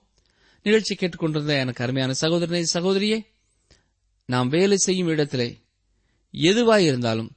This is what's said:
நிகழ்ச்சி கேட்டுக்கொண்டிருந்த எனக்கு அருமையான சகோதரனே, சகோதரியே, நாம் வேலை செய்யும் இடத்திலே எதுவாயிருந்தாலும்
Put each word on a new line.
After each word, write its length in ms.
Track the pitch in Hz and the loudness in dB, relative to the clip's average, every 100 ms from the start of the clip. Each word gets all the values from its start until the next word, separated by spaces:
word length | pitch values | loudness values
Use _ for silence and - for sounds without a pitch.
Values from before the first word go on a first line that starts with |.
| _ _ _ _ _ _ 208 | _ _ _ _ _ _ 0
நிகழ்ச்சி 280 | 220 - 196 | 2 0 -4
கேட்டுக்கொண்டிருந்த 580 | 185 - 160 156 147 143 | -4 -4 -4 -2 -2 -2
எனக்கு 260 | 127 120 | -2 -4
அருமையான 280 | 120 131 131 | -4 -2 -2
சகோதரனே, 480 | 131 160 170 170 175 165 | -2 0 0 0 -2 -2
சகோதரியே, 520 | 175 180 196 208 220 214 _ _ _ _ _ _ _ _ _ - | -2 0 0 0 -2 -6 _ _ _ _ _ _ _ _ _ -4
நாம் 200 | 127 123 | -2 0
வேலை 280 | 156 196 196 | 2 2 2
செய்யும் 320 | - 185 175 | 0 0 0
இடத்திலே 380 | 156 147 131 120 - _ _ _ _ _ _ _ | 0 -2 -2 -6 -8 _ _ _ _ _ _ _
எதுவாயிருந்தாலும் 1000 | 135 156 214 233 214 165 127 120 113 113 | 0 2 4 4 4 4 2 0 -2 -4